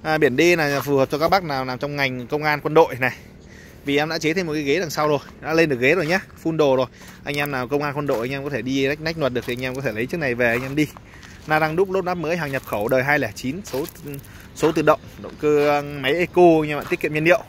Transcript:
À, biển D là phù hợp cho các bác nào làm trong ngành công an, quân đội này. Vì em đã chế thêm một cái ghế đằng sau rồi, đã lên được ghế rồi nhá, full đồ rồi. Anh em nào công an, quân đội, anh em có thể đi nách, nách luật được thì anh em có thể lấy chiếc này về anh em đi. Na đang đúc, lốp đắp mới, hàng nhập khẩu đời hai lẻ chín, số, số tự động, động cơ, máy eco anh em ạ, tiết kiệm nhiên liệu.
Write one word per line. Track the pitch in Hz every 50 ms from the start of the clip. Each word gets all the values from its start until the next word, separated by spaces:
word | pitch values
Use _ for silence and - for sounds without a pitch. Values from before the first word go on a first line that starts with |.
À, | - 160 156 156
biển | 156 131 123
D | 135 160 175 175 170
là | 151 143 143 139
phù | 131 143 143
hợp | 135 135 -
cho | 156 139
các | 156 165
bác | 175 196 180
nào | 156 139 131 131
làm | 131 127 120
trong | 143 147 147
ngành | 143 139 131 127 127 120
công | 113 151 151 151
an, | 151 147 143
quân | - 156 151
đội | 160 165 - 131
này. | 120 131 123 - - - - - - - - - - - - - - -
Vì | 139 139
em | 143 151 160
đã | 165 165
chế | 160 151 165
thêm | 190 180
một | 160
cái | 151 156
ghế | 147 139 143 180
đằng | 196 151
sau | - - 151 151
rồi, | 147 139 - - - -
đã | - 143
lên | 160 165 165 156
được | 135 117
ghế | 123 135 165
rồi | 190 160
nhá, | 151 175 190 - - - - -
full | 165 160
đồ | 156 151 139 131
rồi. | 131 127 127 - - - - - - -
Anh | - 143
em | 147 147 143
nào | 143 127 127 117
công | 143 143
an, | 147 147 135
quân | 151 147
đội, | 143 135 110 117
anh | 127
em | 139 139 139
có | 147
thể | 143 -
đi | 127 127 135 135 135
nách, | 135 151 151
nách | 156 160 165 160
luật | 147 127
được | 123 120 -
thì | -
anh | 123 123 131
em | 131 127
có | 135
thể | 135 131
lấy | 107 107 120
chiếc | 131 - 175
này | 151 131 120
về | 117 123
anh | 117 117 123
em | 131 131 139
đi. | 151 151 - - - - - - - - - - - -
Na | - 156 156
đang | 156 156 156
đúc, | 170 202 190
lốp | 185 190 180
đắp | 180 180
mới, | 175 160 151 175
hàng | 175 156 139
nhập | 135 131 -
khẩu | - 123 104 104 117
đời | 131 131 127
hai | 143 147 151
lẻ | 131 107 98
chín, | - - 127 143 190 202
số, | - - 131 156 175 - - 151 143 143 139 - - - - - - -
số | - - 160
tự | 160 170
động, | 151 151 156 - - - - -
động | 101 82 - -
cơ, | 147 151 151 147 143 147 147 147 143 143 147 143
máy | 131 131 151
eco | 170 175 - - 180 175 170 160 160
anh | 156 151
em | 151 143
ạ, | 113 -
tiết | 180 170
kiệm | - 156 151
nhiên | 156 156
liệu. | 165 175 - -